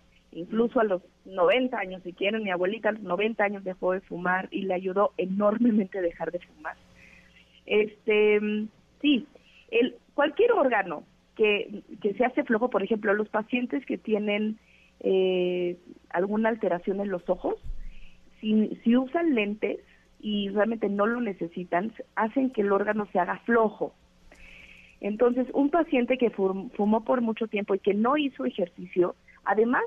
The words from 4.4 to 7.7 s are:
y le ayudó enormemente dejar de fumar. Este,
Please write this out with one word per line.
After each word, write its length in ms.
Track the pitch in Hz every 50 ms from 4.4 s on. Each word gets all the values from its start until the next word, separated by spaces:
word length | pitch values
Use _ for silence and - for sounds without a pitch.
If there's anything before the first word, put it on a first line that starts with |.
| 185 - -
y 100 | 196 196
le 120 | 190 185
ayudó 380 | 180 185 190 185 196 202 196 -
enormemente 840 | - 170 180 190 196 208 208 214 220 240 240 214 214 196 190 - 196
dejar 300 | 185 170 170 - 170 165
de 80 | 165 175
fumar. 380 | - - - 156 151 160 - - _ - - - - - - - - - _ - - _ _ _ _
Este, 720 | -